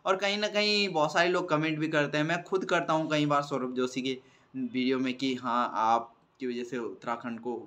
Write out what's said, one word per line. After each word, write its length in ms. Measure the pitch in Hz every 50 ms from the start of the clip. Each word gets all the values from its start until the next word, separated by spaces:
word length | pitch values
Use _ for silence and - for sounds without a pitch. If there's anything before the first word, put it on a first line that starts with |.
| -
और 100 | 175 190 190
कहीं 200 | 202 196 202 208
ना 100 | 208 208
कहीं 380 | 208 208 208 208 208 208 202 196
बहुत 240 | 175 156 151 156 156
सारे 160 | 185 170 180
लोग 200 | 185 180 - -
कमेंट 300 | 160 151 156 160 156 151
भी 80 | 156 160
करते 280 | 156 151 147 139 139 151
हैं। 80 | 151
मैं 160 | 160 170 175 -
खुद 220 | - - 190 185
करता 280 | - 185 170 165 - 160
हूँ 160 | 160 160 135
कई 160 | 156 151 147
बार 160 | 147 147 143 143
सौरभ 300 | 143 139 131 127 127 127
जोशी 260 | 123 127 127 - 131
के 160 | 127 135 131 127 - - _ _ _ _ -
वीडियो 460 | 131 131 120 110 127 127 127 131 127
में 140 | 131 131 123
कि 200 | 127 135 135 127
हाँ, 360 | 123 127 123 117 120 123 113 -
आपकी 720 | 98 110 113 117 117 117 - - _ _ _ _ - 131 123
वजह 160 | 120 120 120
से 140 | 120 139 123
उत्तराखंड 600 | 117 104 92 - - 123 117 117 - 123 117 113
को 160 | 117 123 120 110 107